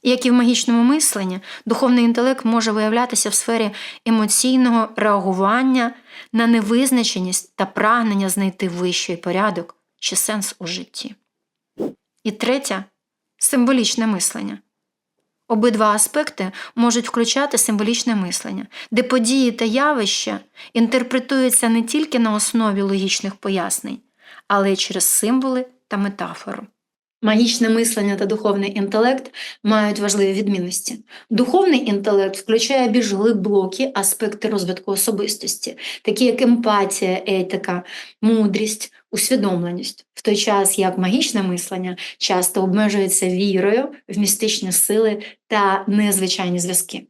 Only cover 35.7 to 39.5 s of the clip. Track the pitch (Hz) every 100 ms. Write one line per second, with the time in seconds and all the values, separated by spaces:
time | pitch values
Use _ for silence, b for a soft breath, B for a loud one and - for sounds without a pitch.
35.7 | - B B - 208 254 220 254 240 226
36.7 | 208 190 - - 190 - 190 180 190 -
37.7 | 180 - B B B 214 226 208 196 214
38.7 | 214 - b _ 214 - 254 202